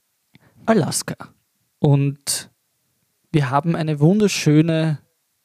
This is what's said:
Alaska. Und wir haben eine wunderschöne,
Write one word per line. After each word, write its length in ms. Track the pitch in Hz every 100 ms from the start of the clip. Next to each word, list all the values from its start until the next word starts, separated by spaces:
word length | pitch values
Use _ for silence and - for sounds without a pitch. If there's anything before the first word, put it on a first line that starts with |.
| _ _ _ _ _ _ -
Alaska. 500 | 226 127 - - - - _ _ _ _ _
Und 720 | 151 139 139 139 - - - _ _ _ _ _ _ _ _
wir 180 | 156 135
haben 260 | 139 170 170
eine 240 | 160 147
wunderschöne, 1000 | 151 208 208 - - 151 165 160 160 147 _ _ _ _